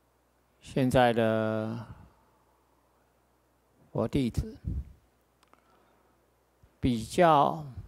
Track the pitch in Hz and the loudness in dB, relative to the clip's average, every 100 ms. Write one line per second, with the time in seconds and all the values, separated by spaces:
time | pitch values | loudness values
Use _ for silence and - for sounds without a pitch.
0 | _ _ _ _ _ _ - 147 127 135 | _ _ _ _ _ _ -8 -2 2 4
1 | 120 117 110 110 110 110 110 117 110 - | 4 4 2 0 -2 -4 -6 -8 -12 -18
2 | - _ _ _ _ _ _ _ _ _ | -20 _ _ _ _ _ _ _ _ _
3 | _ _ _ _ _ _ _ _ _ 123 | _ _ _ _ _ _ _ _ _ -4
4 | 113 143 120 - 220 277 - - - - | -2 -2 -2 -4 -8 -10 -8 -8 -10 -18
5 | _ _ _ _ _ _ _ _ _ _ | _ _ _ _ _ _ _ _ _ _
6 | _ _ _ _ _ _ _ _ 131 117 | _ _ _ _ _ _ _ _ -2 -2
7 | 110 - 170 147 147 165 147 117 | -2 2 4 6 4 0 -10 -16